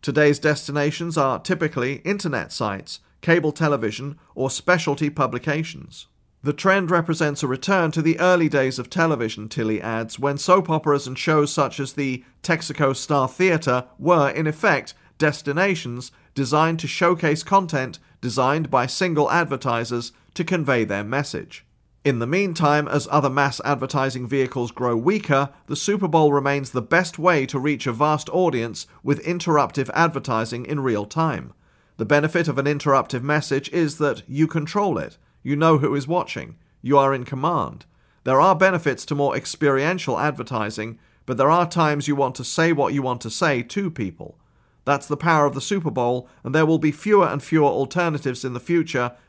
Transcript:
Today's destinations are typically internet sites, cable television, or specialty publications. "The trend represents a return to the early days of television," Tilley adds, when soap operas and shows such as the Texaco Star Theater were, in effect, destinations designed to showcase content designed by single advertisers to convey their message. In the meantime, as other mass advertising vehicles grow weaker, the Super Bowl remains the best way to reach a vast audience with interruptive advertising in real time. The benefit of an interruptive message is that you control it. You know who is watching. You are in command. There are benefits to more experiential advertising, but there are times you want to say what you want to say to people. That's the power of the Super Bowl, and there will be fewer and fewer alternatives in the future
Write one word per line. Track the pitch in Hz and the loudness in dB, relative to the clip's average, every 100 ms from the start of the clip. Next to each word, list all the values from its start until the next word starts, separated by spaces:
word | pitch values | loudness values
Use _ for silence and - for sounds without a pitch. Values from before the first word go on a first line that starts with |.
Today's | - 135 147 143 | -2 2 4 4
destinations | 151 151 - 143 143 151 170 160 | 0 0 -2 -2 -2 -2 -4 0
are | 135 127 | 0 -2
typically | - 185 156 139 123 139 | -4 -2 -2 -2 -4 -4
internet | 165 202 180 131 78 | -4 -4 -2 -4 -6
sites, | - 110 95 - - _ _ | -6 -4 -4 -10 -16 _ _
cable | - 170 156 | 2 2 2
television, | 147 160 139 110 110 139 147 _ - | 0 0 0 -2 -6 -12 -14 _ -4
or | 135 | -4
specialty | - - 180 160 143 147 | -2 0 0 2 -2 -2
publications. | 147 131 123 160 151 165 - - - - _ _ _ | 0 -2 -2 -4 -4 -4 -10 -18 -20 -20 _ _ _
"The | 143 | -6
trend | 147 196 196 175 | -2 2 2 4
represents | 175 165 160 156 143 | 0 0 0 0 0
a | 139 | -4
return | 127 - 196 165 | -4 0 0 2
to | 160 | 0
the | 160 165 | 0 2
early | 180 180 160 | 4 4 4
days | 147 135 131 | 2 0 -2
of | 123 | -6
television," | 185 165 143 113 107 104 | 0 0 2 -2 -6 -10
Tilley | - 110 110 | -4 -2 -2
adds, | 110 113 113 - | -2 -6 -6 -4
when | 139 139 | -4 -2
soap | - 185 175 | 4 4 4
operas | 156 156 143 135 | -2 2 0 0
and | 131 | -6
shows | - 156 147 | 0 2 2
such | - 135 - | 0 -2 -2
as | 135 | -8
the | - 139 123 - _ | -4 -4 -4 -10 _
Texaco | - 165 165 151 139 135 | -4 -4 -4 -2 0 0
Star | - 147 131 | 0 0 0
Theater | - 185 160 156 127 - - | 0 2 2 2 -2 -2 -6
were, | 143 175 139 | 2 4 4
in | 135 156 | 0 -4
effect, | 151 214 147 - - _ _ | 0 2 2 -2 -20 _ _
destinations | 156 143 - 143 196 170 127 120 123 _ _ - | 0 0 -4 0 0 0 -6 -10 -12 _ _ -4
designed | 131 151 160 165 | 0 2 2 0
to | 160 | -4
showcase | - 175 175 170 156 | 0 2 2 0 -2
content | - 196 180 147 131 - _ _ | 2 2 2 -4 -4 -10 _ _
designed | 123 113 127 151 151 | -6 0 2 2 2
by | 131 123 | 2 2
single | - 185 156 147 | -2 0 2 2
advertisers | 170 160 135 131 117 117 120 117 _ _ - | 2 0 -4 -2 -2 -2 -4 -6 _ _ -8
to | |
convey | 175 185 143 127 | -4 -2 2 2
their | 110 101 | 2 -2
message. | 104 131 139 - - - _ _ _ _ 143 | -2 -4 -4 -8 -10 -20 _ _ _ _ 0
In | 123 | 0
the | 117 | 0
meantime, | 175 196 165 156 147 147 | 0 0 0 2 2 2
as | 147 139 | -2 2
other | 151 143 | 2 2
mass | 131 139 123 - | 2 0 0 -4
advertising | 135 127 147 135 123 123 | -2 -2 -2 -2 -4 -4
vehicles | 139 127 135 120 | 0 0 -2 -6
grow | - 123 117 | -2 -2 2
weaker, | 127 208 202 139 139 - - | 2 0 2 2 2 -6 -10
the | 143 | -6
Super | - 202 190 | -2 0 2
Bowl | 160 151 | 4 4
remains | 143 139 139 135 | 4 0 -2 -2
the | 131 | -6
best | 110 165 175 - | 0 0 0 0
way | 165 165 131 | 2 2 0
to | 135 | -2
reach | 139 139 139 | -2 -2 -4
a | |
vast | 113 151 151 - | 0 2 0 0
audience | 170 180 127 117 - - _ | 0 2 0 -4 -8 -16 _
with | - 139 156 | -2 -2 -2
interruptive | 175 175 151 135 - 131 | -4 0 2 2 -2 -4
advertising | - 165 143 127 113 113 120 123 | 0 0 0 -2 -2 -2 -6 -6
in | 147 | -4
real | 131 107 104 | 0 -2 -2
time. | 160 160 110 64 _ _ _ _ _ | -2 -2 -2 -10 _ _ _ _ _
The | 110 | 2
benefit | 147 151 175 156 | 2 4 0 0
of | 135 | 0
an | 139 | 0
interruptive | 147 147 135 - 131 | 0 2 2 2 -4
message | 135 151 - 135 131 | -2 -2 0 -4 -2
is | 170 160 143 | -2 -2 0
that | 147 123 - | -2 -2 -6
you | 135 156 | 0 0
control | 165 156 202 202 120 | 0 -4 -2 0 -2
it. | 69 - _ _ | -6 -12 _ _
You | 120 143 | -6 2
know | 165 156 | 4 6
who | 139 139 | 4 0
is | 131 | 0
watching. | 165 - - 57 107 _ _ | -2 -2 -8 -10 -16 _ _
You | - 139 | 4 4
are | 135 | 6
in | 135 123 | 2 -4
command. | 131 147 165 80 - - _ _ _ | -4 -2 -2 -4 -8 -20 _ _ _
There | - 131 | 2 6
are | 175 175 | 6 6
benefits | 190 180 156 123 - | 4 4 -2 -4 -4
to | 143 | 0
more | 143 - | 0 -2
experiential | - - 151 135 147 185 - 113 | -6 0 2 2 2 -2 -2 -2
advertising, | 147 143 113 123 107 110 110 113 _ _ - | -2 -4 -6 -4 -4 -6 -10 -12 _ _ -8
but | 117 | 2
there | 135 | 4
are | 170 170 | 4 2
times | 165 156 147 139 | 2 2 2 -2
you | 139 | 0
want | 135 123 | 0 -2
to | |
say | 127 - 165 | -6 0 2
what | 151 139 | 2 0
you | 139 | 0
want | 131 120 | -2 -4
to | 113 | -6
say | - 165 135 | -2 0 0
to | 117 - 196 | -2 -4 -6
people. | 165 98 - - - _ _ _ _ - | -4 -6 -8 -18 -18 _ _ _ _ -2
That's | 143 - | -2 -2
the | 147 | -4
power | 160 156 147 | 2 4 4
of | 135 | 0
the | |
Super | - 196 160 | -4 -2 -2
Bowl, | 123 120 123 - _ | -2 0 -2 -6 _
and | - 147 | -2 2
there | 156 | 4
will | 160 | 4
be | 156 | 2
fewer | 143 208 208 170 | -2 2 4 4
and | 127 | 0
fewer | - 160 143 | 0 4 4
alternatives | 107 135 175 170 147 135 123 131 | 2 -2 0 0 0 -4 -4 -6
in | |
the | 123 | -8
future | - 170 160 127 123 - | 0 0 0 -2 -2 -6